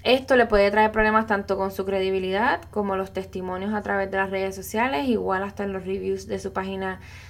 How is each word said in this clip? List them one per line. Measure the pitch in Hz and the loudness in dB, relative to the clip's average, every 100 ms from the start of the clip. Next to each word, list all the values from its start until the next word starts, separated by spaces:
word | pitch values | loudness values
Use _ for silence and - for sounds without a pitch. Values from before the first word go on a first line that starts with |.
Esto | - 262 262 254 | 2 2 4 4
le | 226 | 6
puede | 208 202 | 6 6
traer | 208 214 | 6 4
problemas | 214 214 214 220 | 4 4 4 2
tanto | 202 196 196 | -2 0 -2
con | 196 | -2
su | 190 | -4
credibilidad | 190 190 190 190 185 196 254 339 - | -2 0 0 0 0 0 2 0 -4
como | 214 202 | -4 -2
los | 190 190 | -2 -4
testimonios | 190 190 190 185 185 196 | -6 -8 -8 -6 -6 -4
a | 214 | -4
través | 202 202 196 | -2 -2 0
de | 190 | 0
las | 190 | 0
redes | 190 190 | -2 -4
sociales, | 196 180 214 247 277 269 | -6 -6 -2 0 0 0
igual | 214 185 190 | 0 0 -2
hasta | 202 196 | -2 -6
en | 202 | -6
los | 190 | -6
reviews | 180 196 190 190 - | -6 -4 -4 -6 -4
de | 196 | -6
su | 190 | -6
página | 190 190 190 190 185 - - | -6 -6 -6 -6 -8 -14 -18